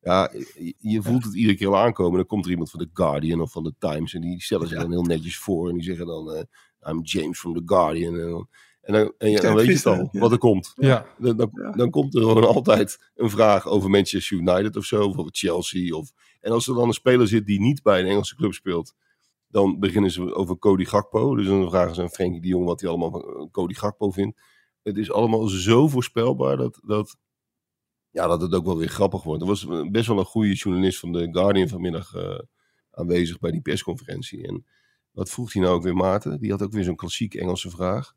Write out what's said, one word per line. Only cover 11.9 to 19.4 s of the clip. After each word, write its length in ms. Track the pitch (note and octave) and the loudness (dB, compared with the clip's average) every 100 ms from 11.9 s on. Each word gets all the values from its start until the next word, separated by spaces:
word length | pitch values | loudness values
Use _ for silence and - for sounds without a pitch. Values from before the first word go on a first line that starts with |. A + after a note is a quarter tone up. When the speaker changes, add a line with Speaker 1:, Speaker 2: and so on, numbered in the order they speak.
| D3 C#3 B2+ | 2 0 2
Speaker 1:
er 60 | |
gewoon 260 | A2+ A2+ A2+ | 6 6 8
altijd 640 | A#2+ B2+ G#2+ G#2+ - _ - | 6 6 4 4 -4 _ -4
een 140 | A#2 | -2
vraag 380 | G#2 G#2+ G2 - | 4 6 6 4
over 220 | G#2 F#2+ | 0 4
Manchester 480 | G2+ F#2 G2 - F#2+ | 4 4 -2 -4 -2
United 380 | F2+ F2+ G#2 G2 | 2 2 0 -4
of 100 | - | -2
zo, 180 | G#2 G2+ | 0 0
of 100 | F2+ | -2
over 140 | D#2+ | -6
Chelsea. 640 | - F#2+ F2 F2 F#2 F2+ D#2+ | -4 -2 -2 -4 -4 -4 -6
Of, 160 | D2+ _ _ _ | -10 _ _ _
en 120 | G#2+ | -2
als 160 | A#2 C3 | -2 0
er 80 | B2 | 0
dan 120 | A#2+ | 0
een 60 | |
speler 340 | C3 B2+ B2+ A2 | 2 4 6 6
zit 180 | A2 G#2 | 4 2
die 140 | G2+ | 2
niet 240 | A2+ C#3+ | 2 2
bij 160 | G#2+ F#2+ | 4 4
een 80 | F#2 | 4
Engelse 280 | G2+ G2 - | 0 -2 -4
club 180 | G#2 | -4
speelt, 420 | - F#2+ E2+ D#2+ _ _ _ _ _ | -4 -4 -4 -6 _ _ _ _ _